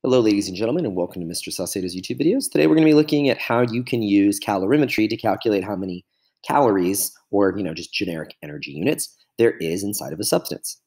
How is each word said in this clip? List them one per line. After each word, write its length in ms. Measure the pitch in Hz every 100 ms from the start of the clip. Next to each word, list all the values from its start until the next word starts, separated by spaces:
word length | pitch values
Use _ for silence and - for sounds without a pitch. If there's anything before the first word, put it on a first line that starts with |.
| 131
Hello, 140 | 127
ladies 280 | 110 101 98
and 80 | 92
gentlemen, 300 | 113 156 143
and 100 | 90
welcome 240 | 87 95
to 80 | 82
Mister 220 | 85 -
Saucedo's 460 | - 87 101 92 90
YouTube 260 | 95 -
videos. 260 | 160 262 269
Today, 200 | - 156
we're 80 | 156
gonna 100 | 156
be 80 |
looking 340 | 151 151 151 139
at 120 | 117
how 220 | - 117
you 220 | 123 117
can 200 | 123 120
use 360 | 107 101 101 101
calorimetry 720 | - 101 95 147 135 - 110
to 80 | 113
calculate 460 | 110 95 117 101
how 120 | 95 98
many 300 | 95 90 _ _ _ _ -
calories, 640 | 139 131 98 90 98 - - _
or, 260 | 101 98 95
you 60 |
know, 100 | 90
just 180 | 71 -
generic 440 | - 90 82 78 -
energy 260 | 73 73 -
units, 480 | 71 104 160 - _ _ -
there 180 | 117 -
is 260 | 80 87
inside 300 | 101 104 65
of 60 | -
a 40 |
substance. 560 | 104 180 - - - -